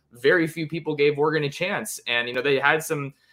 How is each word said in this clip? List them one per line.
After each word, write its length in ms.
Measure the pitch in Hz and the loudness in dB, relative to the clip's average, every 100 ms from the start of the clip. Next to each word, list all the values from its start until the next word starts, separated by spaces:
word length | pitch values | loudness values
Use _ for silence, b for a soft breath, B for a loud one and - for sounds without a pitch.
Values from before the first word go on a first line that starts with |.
| _ | _
very 340 | 120 131 175 160 | -2 4 4 2
few 220 | 165 156 | -2 -6
people 260 | 165 156 | -6 -4
gave 240 | 139 147 143 | 2 2 2
Oregon 260 | 151 156 | 2 0
a 60 | 143 | -2
chance. 500 | - 180 185 214 - - | -4 -4 -4 -6 -8 -4
And, 220 | 120 120 | -2 -2
you 40 | |
know, 80 | 139 | -2
they 180 | 143 135 | 0 2
had 240 | 139 160 | 4 2
some, 300 | 156 151 139 - b | 0 -6 -6 -12 b